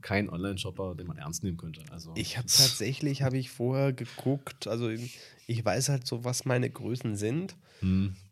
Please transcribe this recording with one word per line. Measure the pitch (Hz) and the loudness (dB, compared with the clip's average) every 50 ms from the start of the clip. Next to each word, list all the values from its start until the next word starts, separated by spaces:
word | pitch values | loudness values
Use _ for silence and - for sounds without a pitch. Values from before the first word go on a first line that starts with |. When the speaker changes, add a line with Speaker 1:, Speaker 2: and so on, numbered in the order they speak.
Speaker 1:
kein | - - 101 98 104 92 | -4 0 2 2 2 2
Online-Shopper, | 82 85 95 98 98 95 - 98 82 - 98 92 87 | -2 -4 -2 -2 -2 -4 -4 -6 -6 -4 -4 -4 -6
den | 78 90 | -6 -8
man | 87 78 78 | -8 -8 -8
ernst | 71 78 85 - - | -8 -8 -6 -4 -2
nehmen | 98 85 82 | -4 -4 -4
könnte. | - 82 78 - 78 73 | -6 -10 -12 -12 -14 -14
Also, | - 85 80 80 165 | -14 -14 -12 -8 -6
Speaker 2:
Ich | - - - - 123 | -4 -4 -4 -4 -4
hab | 123 | 0
Speaker 1:
das | - - - | 4 6 8
Speaker 2:
tatsächlich, | 143 131 - - 104 113 135 - - 147 139 135 | 8 8 6 2 0 0 0 0 0 0 0 2
hab | 139 131 123 | 2 2 2
ich | 135 127 123 | 2 -2 -4
vorher | - - 120 123 131 135 139 139 131 | -4 -2 0 2 4 4 4 4 2
geguckt, | 120 123 113 - - - - 139 139 - - - - - 104 | 0 -4 -8 -8 -4 0 0 0 0 -2 -8 -12 -8 -4 -2
also | 110 117 120 113 110 113 120 127 - - - - - - - | -2 0 0 0 -2 -2 -6 -8 -10 -12 -18 -20 -20 -12 -6
ich | - 117 117 113 | -4 -2 0 2
weiß | 104 90 117 135 143 | 2 2 4 4 2
halt | 143 131 123 - | 2 0 0 -2
so, | 127 117 120 | -4 -2 -2
was | 123 127 - - | -2 -2 0 0
meine | 135 123 123 123 120 | 2 2 4 2 2
Größen | 120 - 117 104 120 127 - 117 107 | -2 -4 -4 -4 -4 -2 -2 -2 -2
sind | 98 101 107 123 160 185 190 - - _ _ - - | 0 0 0 0 0 -2 -4 -8 -14 _ _ -10 -2
Speaker 1:
Hm. | - 92 92 95 98 98 95 - - - | 2 4 4 4 4 2 -2 -6 -14 -20